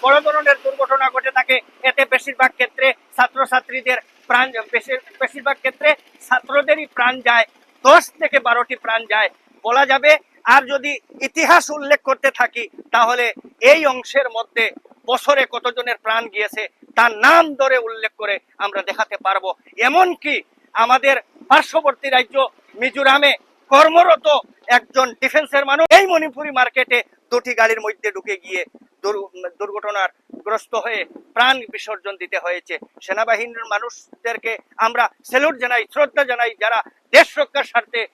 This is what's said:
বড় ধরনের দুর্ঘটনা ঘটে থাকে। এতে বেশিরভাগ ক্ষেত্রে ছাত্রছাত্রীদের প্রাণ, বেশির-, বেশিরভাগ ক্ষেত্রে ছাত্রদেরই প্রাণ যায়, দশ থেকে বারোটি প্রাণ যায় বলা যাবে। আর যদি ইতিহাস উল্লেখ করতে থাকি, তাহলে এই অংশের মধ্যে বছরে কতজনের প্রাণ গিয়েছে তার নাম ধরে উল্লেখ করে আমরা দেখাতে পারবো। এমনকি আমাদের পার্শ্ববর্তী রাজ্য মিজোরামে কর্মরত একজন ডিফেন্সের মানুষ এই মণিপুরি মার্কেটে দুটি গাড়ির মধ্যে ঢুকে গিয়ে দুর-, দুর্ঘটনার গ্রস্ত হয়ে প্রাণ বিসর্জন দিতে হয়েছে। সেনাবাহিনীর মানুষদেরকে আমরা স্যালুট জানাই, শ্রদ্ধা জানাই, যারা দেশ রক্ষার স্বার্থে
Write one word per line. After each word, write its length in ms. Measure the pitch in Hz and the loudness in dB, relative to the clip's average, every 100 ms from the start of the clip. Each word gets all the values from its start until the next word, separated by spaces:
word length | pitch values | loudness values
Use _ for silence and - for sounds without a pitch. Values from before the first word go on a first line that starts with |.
বড় 180 | 254 285 | 4 2
ধরনের 360 | 302 302 294 269 | 2 0 2 0
দুর্ঘটনা 460 | 269 269 262 269 262 | -2 -4 -2 0 -2
ঘটে 200 | 254 262 | -4 -4
থাকে। 300 | 262 254 262 - _ | -4 -2 -2 -4 _
এতে 220 | 262 254 | -4 -2
বেশিরভাগ 460 | 269 254 277 262 262 | -2 -2 -4 -2 -2
ক্ষেত্রে 420 | - 247 - 269 254 _ - | 0 -6 -2 -2 -2 _ -2
ছাত্রছাত্রীদের 840 | 254 262 262 254 254 254 254 247 _ _ _ | -2 0 -2 -2 -4 -10 -6 -6 _ _ _
প্রাণ, 260 | 240 262 233 214 | -2 -2 -6 -6
বেশির-, 320 | 233 233 262 - - | -8 -6 -12 -12 -8
বেশিরভাগ 360 | 262 285 262 269 | -8 -6 -6 -4
ক্ষেত্রে 380 | 262 - 294 294 _ _ - | -6 -2 -2 -2 _ _ -4
ছাত্রদেরই 580 | 254 247 277 285 311 294 | -4 -2 -4 0 -2 -4
প্রাণ 340 | - 247 254 | -2 -2 0
যায়, 260 | 240 233 220 _ _ _ | 0 0 0 _ _ _
দশ 260 | 254 330 - _ | 6 6 4 _
থেকে 180 | 311 277 | -2 -2
বারোটি 380 | 240 240 240 247 | 0 -2 -4 -8
প্রাণ 300 | - 226 226 | -6 -6 -2
যায় 220 | 208 202 _ _ _ | -2 -2 _ _ _
বলা 220 | 220 247 277 | -2 0 2
যাবে। 320 | 269 285 302 _ _ | 2 4 2 _ _
আর 180 | - 262 254 | 4 4 4
যদি 320 | 277 285 277 _ - | -6 -4 -8 _ -10
ইতিহাস 500 | 269 - 285 339 - | -8 -4 4 4 2
উল্লেখ 300 | 302 277 285 | -10 0 0
করতে 280 | - 262 277 | 0 -2 -2
থাকি, 380 | - 240 240 226 - - | -2 -4 -4 -12 -16 -2
তাহলে 440 | 226 233 247 240 - - _ | 0 2 0 -4 -6 -18 _
এই 260 | 240 311 294 | 4 6 4
অংশের 440 | 254 247 277 254 | -2 -4 -4 -2
মধ্যে 420 | 226 233 - 220 - _ _ - | -6 -6 -4 -4 -6 _ _ -4
বছরে 400 | 247 - 285 254 | -4 2 2 0
কতজনের 480 | 240 247 247 240 233 | -4 -6 -6 -8 -6
প্রাণ 280 | 220 226 226 | -4 -4 -4
গিয়েছে 400 | 202 208 - 214 _ _ | -6 -6 -6 -12 _ _
তার 180 | - 233 214 | 0 0 2
নাম 380 | 254 330 320 | 4 4 4
ধরে 240 | 277 269 262 | 0 0 0
উল্লেখ 340 | 226 226 220 _ | -2 -8 -10 _
করে 220 | 208 196 _ _ | -6 -6 _ _
আমরা 240 | 196 196 | -8 -6
দেখাতে 340 | 185 180 214 202 | -8 -6 -6 -4
পারবো। 380 | 190 190 185 175 _ - | -4 -4 -4 -10 _ -2
এমনকি 640 | 240 311 370 339 294 254 - _ _ | 0 2 2 0 -6 -6 -8 _ _
আমাদের 440 | 202 233 262 277 262 - _ - | -2 2 2 2 0 -4 _ 2
পার্শ্ববর্তী 600 | 285 - 330 294 262 277 | 2 2 -2 -2 -4 -2
রাজ্য 380 | 254 247 269 262 _ _ | -2 0 -2 -2 _ _
মিজোরামে 580 | 196 247 269 269 277 285 247 _ _ _ | -8 -6 0 2 4 2 0 _ _ _
কর্মরত 580 | 277 320 330 359 320 311 285 - _ - | 4 6 6 4 4 2 -2 -2 _ 0
একজন 460 | 240 247 269 262 | 0 0 -2 -2
ডিফেন্সের 520 | 226 262 302 294 285 | -2 -2 -2 0 -2
মানুষ 220 | 277 277 320 330 | 0 0 6 6
এই 80 | 392 | 6
মণিপুরি 440 | 339 311 254 302 | 0 -2 -8 -8
মার্কেটে 520 | 262 247 262 247 240 - _ _ | -2 0 0 -2 -2 -4 _ _
দুটি 240 | 240 240 | -6 -4
গাড়ির 260 | 226 226 226 | 0 0 0
মধ্যে 320 | 214 208 214 | -4 -6 -8
ঢুকে 240 | 196 196 196 | -8 -10 -10
গিয়ে 280 | 180 185 170 - _ _ | -8 -10 -10 -14 _ _
দুর-, 480 | 196 208 196 185 180 175 | -6 -6 -8 -14 -16 _
দুর্ঘটনার 500 | 202 202 208 208 185 _ _ | -10 -8 -8 -4 -4 _ _
গ্রস্ত 420 | - 208 220 - | -14 -6 -6 -4
হয়ে 300 | 233 208 214 175 - _ | -6 -6 -8 -8 -14 _
প্রাণ 260 | - 247 269 226 | -2 0 0 -6
বিসর্জন 440 | 208 - 208 202 196 | -14 -12 -10 -10 -12
দিতে 220 | 180 190 | -8 -6
হয়েছে। 400 | 165 180 _ 165 - _ | -6 -8 _ -14 -14 _
সেনাবাহিনীর 600 | - 196 226 214 233 233 | -8 -4 -2 -2 -4 -10
মানুষদেরকে 960 | 226 208 233 - _ - 233 220 226 220 _ - | -6 -6 -6 -16 _ -12 -10 -8 -8 -10 _ -4
আমরা 340 | 226 233 220 _ | -2 0 -2 _
স্যালুট 320 | - 254 294 269 | -4 0 0 -2
জানাই, 280 | 247 247 214 | -4 -2 -4
শ্রদ্ধা 320 | 320 285 302 | -2 -2 0
জানাই, 300 | 277 240 233 220 | -2 -2 -4 -4
যারা 220 | 214 226 - _ _ | -4 -4 -6 _ _
দেশ 280 | 269 - - | 4 4 0
রক্ষার 260 | 285 285 | -4 -4
স্বার্থে 420 | 262 240 220 233 214 | -2 -4 -4 -8 -8